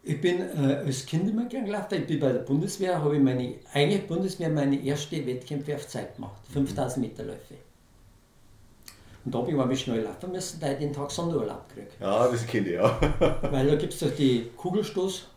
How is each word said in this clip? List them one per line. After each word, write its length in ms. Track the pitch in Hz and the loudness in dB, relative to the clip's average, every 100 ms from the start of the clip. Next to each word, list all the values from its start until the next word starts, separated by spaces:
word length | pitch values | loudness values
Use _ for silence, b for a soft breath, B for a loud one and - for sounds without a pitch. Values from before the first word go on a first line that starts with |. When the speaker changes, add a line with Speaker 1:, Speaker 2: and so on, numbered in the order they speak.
| - | -4
Speaker 1:
Ich 120 | 151 | 0
bin, 200 | 175 175 | 2 0
äh, 440 | 185 156 135 143 143 | -2 0 2 2 0
als 180 | 131 | -4
Kind 240 | - 160 196 | -2 0 2
immer 180 | 220 247 | 0 -2
gern 180 | 262 | -4
gelaufen. 300 | 202 202 - | -2 -4 -2
Ich 120 | 180 - | -4 0
bin 140 | 151 | 2
bei 100 | 139 | 2
der 80 | 120 | 2
Bundeswehr, 640 | - 139 196 - 185 170 | 0 0 0 -2 0 2
hab 100 | 147 | 2
ich 80 | 147 | 4
meine, 360 | 135 123 123 - - | 4 4 -2 -8 -4
eigentlich 340 | 143 147 196 - | 2 4 2 0
Bundeswehr 420 | 170 190 - 160 | -2 -2 -2 0
meine 320 | 151 139 139 | 2 2 2
erste 460 | 135 147 - 160 127 | 0 -2 -2 -4 -4
Wettkämpfe 480 | 123 - 143 143 | -6 -6 -6 -4
auf 140 | 135 - | -6 -6
Zeit 260 | 117 101 | -8 -8
gemacht. 260 | - 107 - - | -12 -14 -14 -6
Speaker 2:
Mhm. 40 | |
Speaker 1:
Fünftausend 520 | 143 135 - 127 131 | -2 0 0 -2 -2
Meter 200 | 113 - | -4 -6
Läufe. 300 | - - - 139 - _ _ - - - _ _ - - - - - B B B | -10 -10 -16 -20 -20 _ _ -20 -20 -20 _ _ -20 -20 -20 -20 -20 B B B
Und 100 | 123 | -4
da 40 | 117 | -2
hab 80 | - | 0
ich 60 | |
einmal 200 | 143 127 | 0 2
schnell 280 | 131 - 113 | 0 0 -2
laufen 280 | 107 - 185 | -2 -6 -8
müssen, 300 | 185 - 160 | -6 -8 -6
da 100 | 147 | -4
ich 80 | 139 | -2
den 140 | 147 | -4
Tag 180 | 139 143 | -4 -4
Sonderurlaub 580 | - 170 156 107 - - | -2 -2 0 -2 -6 -14
krieg. 200 | - 104 - | -16 -16 -6
Speaker 2:
Ja, 300 | 98 107 123 | 0 4 4
das 180 | 117 - | 2 0
kenn 200 | 113 92 | 0 0
ich, 80 | |
ja. 220 | 87 110 - 151 - | 4 4 4 2 4
<laughs> 300 | 160 - - | 4 4 0
Speaker 1:
Weil 160 | 135 139 | 2 4
da 80 | |
gibt's 240 | 147 180 - | 4 0 -2
doch 160 | 151 131 | -2 4
die 320 | 135 120 113 - | 4 4 0 -6
Kugelstoß 720 | 185 196 - 190 190 185 - | -2 0 0 -2 -2 -4 -12